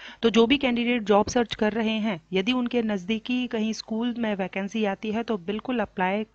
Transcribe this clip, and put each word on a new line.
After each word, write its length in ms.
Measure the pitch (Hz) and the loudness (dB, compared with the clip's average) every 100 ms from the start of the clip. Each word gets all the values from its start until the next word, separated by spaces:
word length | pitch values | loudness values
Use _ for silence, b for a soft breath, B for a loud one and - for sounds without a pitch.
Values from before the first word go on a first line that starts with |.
| B B | B B
तो 80 | 233 | 2
जो 180 | 226 226 | 6 6
भी 100 | 277 | 4
कैंडिडेट 460 | 269 240 233 247 | 2 0 2 0
जॉब 240 | 202 202 214 | 4 4 4
सर्च 280 | 247 233 - | 2 0 0
कर 180 | 214 | -2
रहे 180 | 208 220 | 0 0
हैं, 300 | 220 214 170 - | 0 -2 -4 -2
यदि 180 | 185 190 | 0 2
उनके 300 | 254 240 240 | 0 0 0
नज़दीकी 640 | 226 202 175 220 - 247 247 | 0 -2 -2 -4 -2 -4 -2
कहीं 260 | 226 220 | -2 -2
स्कूल 420 | 214 - 220 247 233 | -4 -6 -4 -2 -2
में 180 | 220 202 | -2 -2
वैकेंसी 500 | 185 190 196 226 208 | -4 -4 -4 -2 -2
आती 260 | 196 214 | -2 -4
है 120 | 214 | -4
तो 140 | 233 214 | -2 -4
बिल्कुल 420 | 170 214 - 247 | -4 -6 -4 -4
अप्लाई 440 | 202 - 185 202 214 | -4 -2 0 0 -4